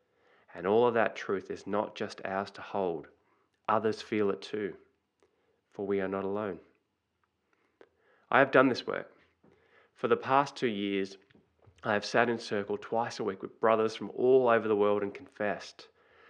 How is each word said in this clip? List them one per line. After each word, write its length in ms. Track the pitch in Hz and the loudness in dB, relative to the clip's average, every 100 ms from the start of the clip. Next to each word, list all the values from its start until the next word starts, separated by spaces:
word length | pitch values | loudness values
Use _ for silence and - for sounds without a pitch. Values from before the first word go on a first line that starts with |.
| _ _ _ _ _ | _ _ _ _ _
And 120 | 87 87 | -6 2
all 220 | 107 120 | 4 4
of 60 | |
that 240 | 113 104 - | 4 0 -2
truth 340 | - 98 - | -4 -4 -4
is 160 | 95 - | -10 -4
not 280 | 104 107 - | -2 -2 -6
just 260 | 104 - | -10 -8
ours 280 | - 95 101 | -6 -6 -6
to 100 | - | -10
hold. 460 | - 101 92 80 71 _ _ _ _ _ - | -10 -4 -2 -4 -10 _ _ _ _ _ 0
Others 340 | 110 107 107 | 0 0 -2
feel 280 | - 107 101 | -4 0 0
it 120 | - | -2
too, 320 | - 107 101 - _ _ _ _ _ _ _ _ _ | -6 -8 -8 -10 _ _ _ _ _ _ _ _ _
for 120 | - 98 | -10 -2
we 140 | 98 | 0
are 80 | 95 | 0
not 160 | 98 | -2
alone. 360 | 95 101 107 85 - _ _ _ _ _ _ _ _ _ _ _ - _ _ _ _ | -4 -4 -4 -8 -14 _ _ _ _ _ _ _ _ _ _ _ -20 _ _ _ _
I 100 | 123 | 2
have 120 | 139 | 4
done 180 | 139 131 | 6 4
this 180 | 117 - | 2 -4
work. 240 | - - _ _ _ _ _ _ _ _ _ | -8 -8 _ _ _ _ _ _ _ _ _
For 120 | 117 | 0
the 100 | 117 | 0
past 380 | 127 135 143 - | 2 2 2 -2
two 120 | 131 | -4
years, 500 | 101 101 98 98 - _ _ _ _ _ _ | -2 -2 -2 -4 -8 _ _ _ _ _ _
I 100 | 120 | -2
have 120 | 104 - | -2 0
sat 240 | 123 120 | 2 2
in 100 | 117 | 0
circle 380 | - 104 101 104 | -4 -4 -4 -6
twice 420 | - 113 117 - | -4 -4 -2 -4
a 40 | |
week 180 | 107 95 | -6 -6
with 180 | - - | -12 0
brothers 360 | 113 110 110 - | 2 4 2 -2
from 160 | 104 - | -10 0
all 340 | 123 131 123 | 6 6 6
over 180 | 117 107 | 4 4
the 80 | 104 | 2
world 280 | 101 104 | 4 2
and 100 | 98 | -2
confessed, 720 | 101 92 - 104 90 - - - _ _ _ - | -8 -16 -6 -4 -4 -8 -20 -20 _ _ _ -20